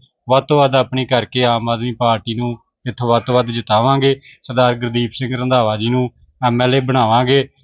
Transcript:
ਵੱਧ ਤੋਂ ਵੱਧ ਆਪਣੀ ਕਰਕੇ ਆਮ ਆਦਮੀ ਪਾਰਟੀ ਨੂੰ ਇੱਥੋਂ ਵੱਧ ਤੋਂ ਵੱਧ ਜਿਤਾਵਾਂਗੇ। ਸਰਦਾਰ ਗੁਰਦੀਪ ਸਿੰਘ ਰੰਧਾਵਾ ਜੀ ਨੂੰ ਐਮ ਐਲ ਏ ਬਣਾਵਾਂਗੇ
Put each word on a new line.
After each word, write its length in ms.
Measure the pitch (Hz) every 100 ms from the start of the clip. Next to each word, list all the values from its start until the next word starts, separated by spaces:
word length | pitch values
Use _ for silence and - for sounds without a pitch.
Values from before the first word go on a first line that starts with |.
| _ _ -
ਵੱਧ 140 | 131
ਤੋਂ 140 | 135 147
ਵੱਧ 180 | 139 131
ਆਪਣੀ 300 | 127 127 110
ਕਰਕੇ 380 | 123 107 127
ਆਮ 240 | 123 117 117
ਆਦਮੀ 240 | 117 123
ਪਾਰਟੀ 420 | 117 117 113 117
ਨੂੰ 240 | 110 120 117 _ _ 127
ਇੱਥੋਂ 200 | 107 120
ਵੱਧ 140 | 117
ਤੋਂ 120 | -
ਵੱਧ 120 | 123 117
ਜਿਤਾਵਾਂਗੇ। 720 | 117 - 107 127 135 139 135 - -
ਸਰਦਾਰ 320 | - 123 123
ਗੁਰਦੀਪ 360 | 120 120 120 117
ਸਿੰਘ 220 | - 120 127
ਰੰਧਾਵਾ 400 | 127 127 110 107
ਜੀ 120 | 113
ਨੂੰ 220 | 123 123 - _ _ 123
ਐਮ 160 | 120
ਐਲ 120 | 127
ਏ 60 | 135
ਬਣਾਵਾਂਗੇ 680 | 127 127 110 117 127 139 131 _